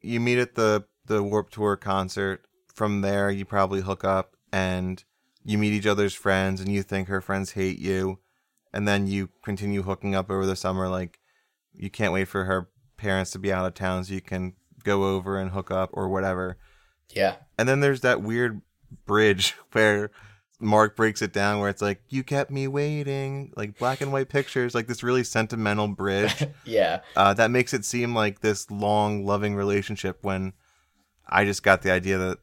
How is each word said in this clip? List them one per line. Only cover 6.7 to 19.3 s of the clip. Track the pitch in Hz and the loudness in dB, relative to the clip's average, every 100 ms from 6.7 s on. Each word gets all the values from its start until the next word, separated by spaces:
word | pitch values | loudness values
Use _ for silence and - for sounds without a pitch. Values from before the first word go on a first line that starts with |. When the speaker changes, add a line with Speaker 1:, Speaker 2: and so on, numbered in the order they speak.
Speaker 1:
you | 101 | -2
think | 95 98 92 | -2 -4 -2
her | 139 | -4
friends | 185 196 190 | -2 -4 -4
hate | - 95 - | -2 -2 -2
you. | 90 95 95 92 _ _ _ _ _ | -2 0 -2 -6 _ _ _ _ _
And | 104 104 | -4 0
then | 101 98 | 0 0
you | 98 95 _ | -2 -4 _
continue | - 95 101 101 | -8 -6 -2 -2
hooking | 95 95 101 | -4 -4 -2
up | 98 95 | -2 -2
over | 95 95 | -2 0
the | 92 | -2
summer. | 95 92 92 | -4 -2 -2
Like, | 92 90 _ _ _ _ _ _ | -4 -6 _ _ _ _ _ _
you | - 98 | -14 -12
can't | - 104 | -2 0
wait | 92 98 | 0 0
for | 98 | -2
her | 92 95 90 _ _ - | 0 -2 -4 _ _ -8
parents | 104 95 92 | -2 -2 -2
to | 92 | -4
be | 98 | -2
out | 92 92 | 0 -2
of | |
town | - 95 92 | -2 -2 -2
so | 92 | -4
you | 95 | -8
can | - 92 92 - _ - | -6 -6 -6 -10 _ -8
go | - 101 | 0 2
over | 98 95 92 98 | 2 0 -2 -4
and | 95 | -4
hook | 98 92 | -6 -4
up | 92 92 | -2 -2
or | - 95 | -4 -2
whatever. | 95 95 92 92 90 _ _ _ _ _ | -2 0 -2 -4 -8 _ _ _ _ _
Speaker 2:
Yeah. | - 104 - _ - | 0 0 0 _ -2
Speaker 1:
And | 120 | 0
then | 135 | 4
there's | 143 131 | 2 2
that | 123 123 | 2 0
weird | 104 117 120 104 _ _ _ - - | 0 -2 -2 -4 _ _ _ -20 0
bridge | 104 107 | 4 6